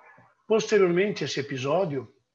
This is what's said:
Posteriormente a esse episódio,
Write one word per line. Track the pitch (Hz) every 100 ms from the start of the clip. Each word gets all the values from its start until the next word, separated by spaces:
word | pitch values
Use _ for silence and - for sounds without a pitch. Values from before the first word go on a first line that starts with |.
| - - _ _ -
Posteriormente | 214 - 214 180 175 208 -
a | 147
esse | -
episódio, | 131 131 135 165 190 139 113 _ _